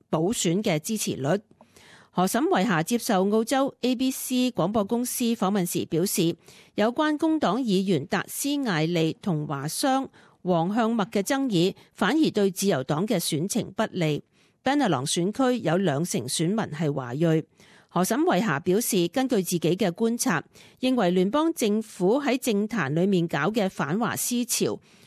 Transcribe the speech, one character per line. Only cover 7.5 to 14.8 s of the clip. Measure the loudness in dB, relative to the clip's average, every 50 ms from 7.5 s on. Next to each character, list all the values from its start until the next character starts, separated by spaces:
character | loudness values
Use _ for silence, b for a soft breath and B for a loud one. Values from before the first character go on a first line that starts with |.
| 0 0
議 | 0 2 2 2 2
員 | 2 0 0 0
達 | -2 -4 -4 -4 -6
斯 | -8 -6 -4 -2 -2 -2 -2
艾 | -2 0 0 0
利 | 0 0 0 0 0 -2 -4
同 | -4 -2 -2 -2 -2
華 | -4 -6 -6 -6 -6
商 | -4 -2 0 0 2 0 -2 b b b b b b b
黃 | -4 0 0 0 0 0 0
向 | 0 0 2
墨 | 0 0 -2 -2
嘅 | -2 -2
爭 | -2 0 -2 -2 0 0
議， | 2 2 2 2 0 B B B
反 | _ -2 0 2 2
而 | 4 2 2
對 | 2 2 0 0
自 | 0 0 0 0
由 | 0 0
黨 | 0 -2 -2 -2 0
嘅 | 0 0 -2
選 | -2 -2 -2 -2 -2
情 | -2 -2 -2 -4 -4 -4
不 | -4 -4 -4
利。 | -2 -2 0 0 -2 -2 b b b b b b b b
班 | -2 0 0
納 | 2